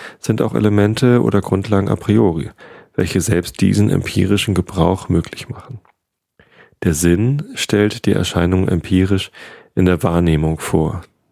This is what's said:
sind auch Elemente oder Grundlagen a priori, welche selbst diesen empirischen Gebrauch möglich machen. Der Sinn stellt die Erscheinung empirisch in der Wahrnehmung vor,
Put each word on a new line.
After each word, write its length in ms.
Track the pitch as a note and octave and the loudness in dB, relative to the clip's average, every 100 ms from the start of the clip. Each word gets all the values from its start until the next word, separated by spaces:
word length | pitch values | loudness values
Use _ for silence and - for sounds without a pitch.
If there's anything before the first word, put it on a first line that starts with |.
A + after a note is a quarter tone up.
| - - | -20 -10
sind 240 | - A2 | -4 -2
auch 120 | A2 | -2
Elemente 680 | - G#2+ G#2 G#2 A2 B2+ A#2+ | 0 2 2 2 2 2 4
oder 180 | A2+ G2+ | 2 0
Grundlagen 480 | - F#2+ G#2 G2+ G2 | 0 -2 0 0 0
a 80 | G2+ | -2
priori, 540 | - G#2+ G#2 D#2+ - - - - - | 0 2 2 0 -6 -14 -20 -20 -10
welche 260 | - F#2 F#2 | -4 -2 -2
selbst 400 | E2 F2 F2 - | 0 -2 -2 0
diesen 300 | F#2+ G2+ G#2 | 2 4 2
empirischen 640 | F#2 F2+ G2 F#2+ G2+ - | 0 -2 -2 0 0 0
Gebrauch 540 | F2+ F2+ F2+ E2+ F#2+ - | -2 -2 0 0 0 0
möglich 400 | E2+ - - - | -2 -2 -10 -16
machen. 320 | - - A2+ - _ _ _ _ _ _ _ - _ | -16 -16 -18 -20 _ _ _ _ _ _ _ -20 _
Der 80 | F#2 | -2
Sinn 500 | D2+ E2+ F2 A#2 C#3+ C4 | 0 2 2 2 -2 -6
stellt 500 | C4 - G#2 G#2 - | -10 -2 0 0 0
die 80 | - | -2
Erscheinung 560 | G2 F#2 F2 F2 F#2 F#2+ | 0 0 0 0 0 0
empirisch 640 | F2 - F#2 F#2 G2 - - - - - | -2 0 0 2 0 -4 -12 -20 -20 -8
in 120 | - F#2 | 0 2
der 160 | F2 | 2
Wahrnehmung 580 | F#2+ E2+ F2 D2+ D#2 D#2+ | 0 2 2 2 0 -2
vor, 420 | - D#2+ D#2 E2+ - _ _ | -2 -2 -2 -4 -12 _ _